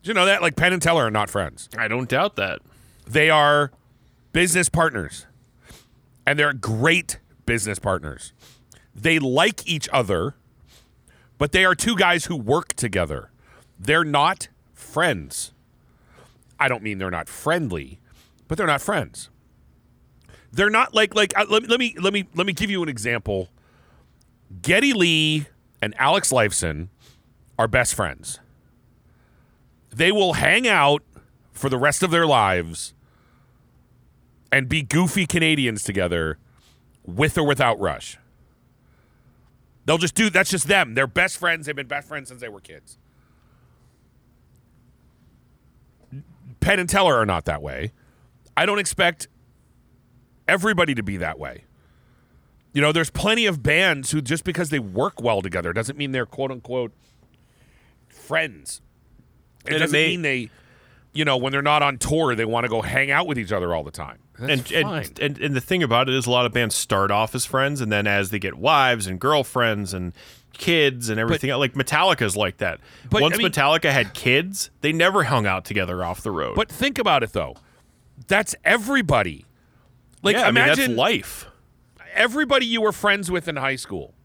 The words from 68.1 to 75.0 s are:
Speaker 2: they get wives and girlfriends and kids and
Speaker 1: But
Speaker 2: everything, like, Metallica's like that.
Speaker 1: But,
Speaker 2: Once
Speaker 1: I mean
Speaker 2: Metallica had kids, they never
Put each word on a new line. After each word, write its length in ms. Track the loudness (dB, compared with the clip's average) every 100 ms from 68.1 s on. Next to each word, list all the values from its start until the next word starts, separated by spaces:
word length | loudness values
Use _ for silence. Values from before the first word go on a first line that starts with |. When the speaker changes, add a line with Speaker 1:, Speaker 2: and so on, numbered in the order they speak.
| 0 0
Speaker 2:
they 100 | -4
get 140 | -6 -2
wives 500 | 2 4 4 0 -4
and 140 | -4
girlfriends 720 | 0 0 0 0 0 0 -4
and 180 | -6 -8 -10 -20 -20 _
kids 540 | -8 0 2 2 0 -4
and 80 | -2
Speaker 1:
But 40 |
Speaker 2:
everything, 280 | 0 0 -2
like, 240 | -2 -2
Metallica's 640 | -2 0 2 2 2 0 0
like 200 | -2 -2
that. 240 | -6 -6 -14 -20 -2
Speaker 1:
But, 140 | 2
Speaker 2:
Once 120 | 2 2
Speaker 1:
I 20 |
mean 100 | 0
Speaker 2:
Metallica 400 | 2 2 4 2
had 200 | 2 0
kids, 580 | -2 2 2 0 -8 -10 _
they 120 | -2
never 300 | 2